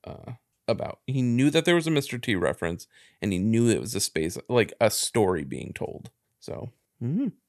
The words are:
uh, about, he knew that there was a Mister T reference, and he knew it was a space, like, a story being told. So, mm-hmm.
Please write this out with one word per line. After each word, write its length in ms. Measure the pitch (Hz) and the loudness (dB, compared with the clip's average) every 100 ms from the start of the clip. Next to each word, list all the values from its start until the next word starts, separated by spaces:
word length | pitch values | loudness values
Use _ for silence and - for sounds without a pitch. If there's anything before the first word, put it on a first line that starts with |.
| - | -14
uh, 280 | - - 123 _ _ - | -14 -14 -16 _ _ -4
about, 320 | 113 - - - | -4 -4 -10 -4
he 160 | 135 | 0
knew 280 | 123 120 139 | 2 4 4
that 160 | 156 160 | 4 4
there 100 | 175 | 2
was 120 | 165 | 2
a 40 | |
Mister 260 | 151 139 123 | 0 0 -6
T 180 | 123 98 | -2 2
reference, 520 | 82 - 82 87 - _ - _ | 2 0 -4 -4 -10 _ -20 _
and 100 | 107 | -2
he 60 | 92 | 0
knew 300 | 101 113 117 | 2 4 4
it 120 | 90 | 4
was 140 | 80 101 | 0 -4
a 40 | |
space, 380 | - - 80 - - | -2 -2 -2 -4 0
like, 240 | 123 104 - | 2 2 2
a 100 | 113 | 2
story 540 | - - 120 98 90 | 2 -2 2 2 2
being 300 | 69 64 65 | -2 -8 -8
told. 360 | - - - - _ _ _ | -8 -10 -10 -18 _ _ _
So, 320 | - - - _ _ _ | -12 -10 -12 _ _ _
mm-hmm. 260 | 120 175 269 - | -4 -2 -4 -6